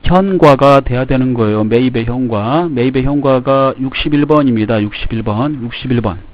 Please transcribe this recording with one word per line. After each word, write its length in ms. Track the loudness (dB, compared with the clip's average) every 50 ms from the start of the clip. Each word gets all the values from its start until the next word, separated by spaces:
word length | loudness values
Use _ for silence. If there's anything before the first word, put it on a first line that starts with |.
| 0
현과가 760 | 2 2 2 2 2 2 4 4 4 6 6 6 4 4 4
돼야 240 | 2 0 -4 -4 -2
되는 300 | 0 0 0 0 0 0
거예요. 300 | 0 0 0 0 0 0
매입의 420 | 2 2 2 0 0 -2 -2 -4
현과. 640 | -4 -4 -4 -4 -2 -2 -2 -2 0 -2 -2 -2 -2
매입의 320 | -2 0 0 0 0 0 0
현과가 720 | 0 -2 0 0 2 0 0 0 0 0 2 2 0 -2 -2
육십일 460 | -6 -6 -6 -4 -4 -2 0 0 2
번입니다. 560 | 2 2 2 2 2 2 0 0 0 0 0
육십일 420 | -2 -2 -6 -6 -6 -4 -4 -4 -4
번, 400 | -4 -2 -2 -2 -4 -4 -6 -8
육십일 380 | -10 -10 -10 -4 -2 -2 0
번. 180 | 0 -2 -4 -6 -12 -18